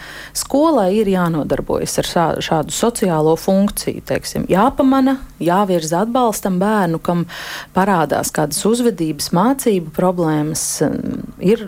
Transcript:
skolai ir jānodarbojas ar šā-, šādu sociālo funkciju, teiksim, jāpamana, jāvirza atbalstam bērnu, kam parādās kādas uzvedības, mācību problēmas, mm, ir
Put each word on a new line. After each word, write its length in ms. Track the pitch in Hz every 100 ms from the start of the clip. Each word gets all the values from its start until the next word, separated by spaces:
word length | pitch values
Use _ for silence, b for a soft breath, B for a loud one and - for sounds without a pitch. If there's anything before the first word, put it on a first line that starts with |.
| B B B
skolai 600 | - - 269 320 285 185 208
ir 100 | 202
jānodarbojas 920 | 185 175 165 135 135 - - - -
ar 60 |
šā-, 340 | - - 160 147
šādu 340 | 131 160 151
sociālo 640 | - 220 233 190 160 156 160
funkciju, 680 | - 190 202 - - -
teiksim, 440 | - 135 - - -
jāpamana, 680 | 175 233 - 277 269 262 269 - -
jāvirza 640 | 160 180 208 180 156 170 220
atbalstam 540 | 247 240 208 208 180
bērnu, 420 | 196 214 180 160
kam 240 | - 175 170 B B B B -
parādās 560 | 196 185 147 - 147
kādas 320 | - 151 147
uzvedības, 680 | 196 233 240 185 160 151 -
mācību 640 | 175 220 269 247 196 160 -
problēmas, 680 | 180 180 160 151 147 156 - -
mm, 500 | 151 - - - - -
ir 260 | 180 226